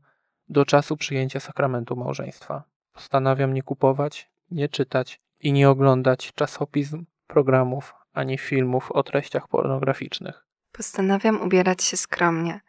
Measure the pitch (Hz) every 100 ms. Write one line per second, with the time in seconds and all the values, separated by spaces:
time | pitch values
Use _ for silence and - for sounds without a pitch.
0 | _ _ _ _ - 143 139 143 143 151
1 | - 139 131 147 - - 139 123 120 123
2 | 127 135 - - - 143 - _ _ -
3 | - 135 135 131 135 135 131 139 135 135
4 | 147 - - _ - 170 147 - 131 131
5 | 127 - _ _ 151 139 139 135 139 127
6 | 131 127 - - 147 - 147 147 143 151
7 | 170 _ - - 131 131 127 117 - -
8 | _ - 135 131 - 139 127 127 - -
9 | - 143 - 135 - - 131 135 135 135
10 | - - - - _ _ _ - - -
11 | 190 196 226 214 180 185 180 180 - -
12 | - - 175 165 170 196